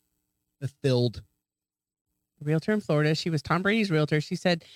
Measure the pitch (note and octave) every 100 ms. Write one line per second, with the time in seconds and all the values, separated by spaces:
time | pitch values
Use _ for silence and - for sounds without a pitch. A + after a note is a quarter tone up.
0 | _ _ _ _ _ _ C3 - C#3 B2
1 | B2 - - _ _ _ _ _ _ _
2 | _ _ _ _ D3 D#3 G#3+ G#3+ - D3+
3 | D3+ D#3+ F3+ D#3 - E3+ G3 A3+ G3 D#3
4 | D3+ D3+ - F3+ F#3 E3+ -